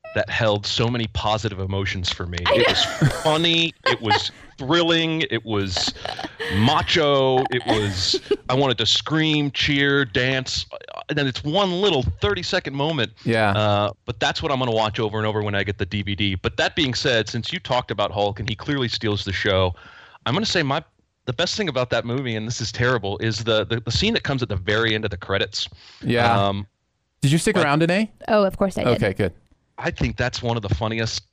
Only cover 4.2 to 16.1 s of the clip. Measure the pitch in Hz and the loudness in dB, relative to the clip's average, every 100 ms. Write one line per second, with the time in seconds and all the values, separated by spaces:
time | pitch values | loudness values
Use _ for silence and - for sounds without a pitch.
4.2 | - - - - 135 170 165 165 160 160 | 0 -10 -20 -10 2 2 4 4 2 0
5.2 | 156 113 113 107 98 90 - - - - | -2 -2 0 -2 0 -2 -4 -6 -10 -10
6.2 | - - - 95 117 156 - 170 147 139 | -12 -8 -4 2 4 4 2 2 4 4
7.2 | 131 131 135 127 - 110 101 92 - 349 | 4 2 2 -2 0 0 0 -2 -2 -2
8.2 | - - - 131 135 117 110 - - 156 | -2 -4 0 2 2 2 2 0 0 0
9.2 | 156 151 143 - - 143 139 143 135 127 | 2 2 0 0 0 2 4 2 2 0
10.2 | 127 131 131 - - - - - - 147 | 0 0 -2 -6 -8 -14 -14 -14 -4 -2
11.2 | 139 117 147 175 196 175 202 147 120 - | 0 -2 -2 0 2 2 2 2 0 -2
12.2 | 202 196 165 185 151 139 147 156 107 - | -2 -2 -2 -2 -2 -2 -2 0 -2 -4
13.2 | - 113 107 101 107 101 104 - - 117 | -2 2 2 2 2 2 0 -4 -12 -2
14.2 | 143 160 160 131 127 110 107 104 110 107 | -2 0 -2 0 2 2 0 0 -2 0
15.2 | 107 107 104 98 98 98 92 104 98 | -2 0 -2 -2 -2 -4 -4 -4 -4